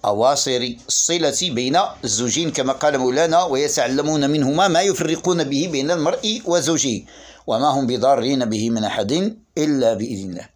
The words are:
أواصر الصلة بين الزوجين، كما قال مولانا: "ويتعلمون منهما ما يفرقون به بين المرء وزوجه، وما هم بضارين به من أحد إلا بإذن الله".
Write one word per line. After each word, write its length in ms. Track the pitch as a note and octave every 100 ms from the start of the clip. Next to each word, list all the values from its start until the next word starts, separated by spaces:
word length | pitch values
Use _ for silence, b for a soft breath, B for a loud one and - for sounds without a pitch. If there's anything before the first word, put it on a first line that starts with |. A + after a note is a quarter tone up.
| G#2
أواصر 680 | G#2 A#2+ C#3+ - B2 B2 A#2 -
الصلة 500 | - - E3+ D3+ -
بين 380 | F3+ A#2+ C3 D#3+ G3+ -
الزوجين، 480 | B2 G#2+ B2 B2 E3
كما 220 | C#3+ C3
قال 240 | C3 D3+ C#3
مولانا: 460 | B2+ C3 E3 E3
"ويتعلمون 840 | F3+ C3+ C#3+ D3+ B2 C3+ D3 D#3 C#3
منهما 380 | D3+ C3+ D3+ G3
ما 140 | E3
يفرقون 600 | G3 F3+ D#3+ E3 F3 F3
به 260 | C#3+ C#3 F3+
بين 200 | D3 C#3+
المرء 500 | F3 D3+ B3 G#3+ A3 G3
وزوجه، 560 | F3 D#3 D#3+ C#3 G#2 B B B B -
وما 200 | A2+ C#3+
هم 200 | C#3 B2+
بضارين 580 | A#2+ B2+ C3+ A#2+ C3+ A#2+
به 240 | A2 A2+
من 140 | A#2
أحد 520 | G#2 G#2+ G#2 D3+ G3+ A3 _ -
إلا 360 | D3+ C#3+ A#2
بإذن 360 | G#2+ A2+ G#2 F#2+
الله". 200 | F2 -